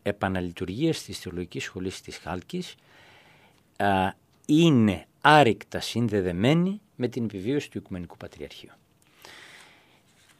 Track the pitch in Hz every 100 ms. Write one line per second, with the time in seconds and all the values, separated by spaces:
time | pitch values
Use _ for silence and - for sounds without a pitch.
0 | - - 98 92 90 85 90 104 165 -
1 | - - - 87 87 135 - 95 92 -
2 | - - - 92 - 180 170 - _ -
3 | - - _ _ _ _ _ - 101 95
4 | 95 - _ _ - 151 170 127 107 87
5 | - _ 143 151 117 - - 90 - 113
6 | 117 104 90 87 117 170 180 208 _ -
7 | 123 123 110 101 101 143 - 104 - 92
8 | 85 - - - 71 - - _ _ _
9 | _ _ - - - - - _ _ _
10 | _ _ _ _